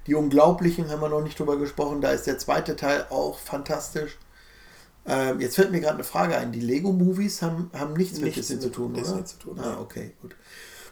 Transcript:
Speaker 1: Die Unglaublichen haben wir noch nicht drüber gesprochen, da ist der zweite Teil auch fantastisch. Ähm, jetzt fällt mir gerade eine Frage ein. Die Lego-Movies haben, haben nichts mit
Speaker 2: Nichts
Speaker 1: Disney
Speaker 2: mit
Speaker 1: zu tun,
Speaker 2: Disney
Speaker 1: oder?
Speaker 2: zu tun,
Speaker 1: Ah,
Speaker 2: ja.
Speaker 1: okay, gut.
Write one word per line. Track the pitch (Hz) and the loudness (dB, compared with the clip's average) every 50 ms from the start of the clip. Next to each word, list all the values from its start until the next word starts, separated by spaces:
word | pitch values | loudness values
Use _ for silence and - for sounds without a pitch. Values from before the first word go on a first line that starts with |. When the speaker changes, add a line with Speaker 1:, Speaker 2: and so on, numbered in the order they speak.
| - | -2
Speaker 1:
Die | - 147 | 0 2
Unglaublichen | 156 151 143 139 143 151 170 175 - 180 170 170 - 165 151 | 2 4 6 8 8 10 8 8 6 4 2 2 0 -2 -4
haben | 151 151 | -2 -2
wir | 156 151 | -2 0
noch | 151 151 156 | 0 0 -2
nicht | 156 - - | -2 -4 -4
drüber | 156 147 143 | 0 0 0
gesprochen, | 143 143 143 - - 147 143 147 147 | 0 0 -2 -2 -2 -2 -2 -2 0
da | 139 135 | 0 0
ist | 139 131 - | 0 0 0
der | 139 131 | -2 -4
zweite | - - - 143 156 156 - - | -2 0 0 0 0 0 -2 -4
Teil | - 147 139 143 - - - | -2 0 0 0 0 0 -2
auch | 131 143 - - - - | -2 -2 -2 -2 -4 -8
fantastisch. | - - - 143 139 - 151 151 - - - 160 151 151 - - - - - - - - - - - - - - - - _ - - | -10 -8 -8 -6 -4 -4 -4 -4 -4 -4 -6 -6 -6 -6 -10 -14 -20 -20 -20 -20 -20 -20 -20 -20 -20 -20 -20 -20 -20 -20 _ -12 -4
Ähm, | - 135 135 135 131 127 - | -2 0 0 2 0 0 0
jetzt | 127 123 - | -2 0 4
fällt | 190 190 196 | 4 4 4
mir | 180 165 | 4 0
gerade | 151 151 156 | 2 0 0
eine | - - | 0 -4
Frage | - - 175 180 175 160 | -4 0 0 2 2 2
ein. | 120 120 120 | 0 -2 -2
Die | 117 120 | -4 -2
Lego-Movies | 120 117 131 147 180 196 185 180 180 185 185 190 202 208 - - | 0 0 0 2 2 2 4 6 6 4 4 4 0 -2 -2 -2
haben, | 175 165 165 165 175 175 - | -2 -2 -2 -2 -4 -6 -6
haben | 147 147 151 151 | -6 -6 -2 0
nichts | 170 185 175 160 | 0 0 0 -2
mit | 151 147 | -2 -2
Speaker 2:
Nichts | - - 135 117 | -2 -2 -4 -4
Speaker 1:
Disney | - 131 | -4 -4
Speaker 2:
mit | 117 123 | -4 -4
Speaker 1:
zu | 120 | -4
tun, | - 123 120 120 120 | -4 -4 -6 -4 -4
Speaker 2:
Disney | - 117 165 190 | -4 -4 -4 -4
Speaker 1:
oder? | 190 - | -4 -6
Speaker 2:
zu | - - | -8 -14
tun, | - - - - 90 | -16 -14 -14 -10 -8
Speaker 1:
Ah, | 127 - | -6 -6
Speaker 2:
ja. | - - | -6 -8
Speaker 1:
okay, | - - - - - - - _ | -10 -12 -12 -12 -12 -12 -14 _
gut. | - - - - - - - - - - - - - - | -20 -20 -20 -20 -20 -20 -20 -20 -20 -20 -20 -20 -20 -20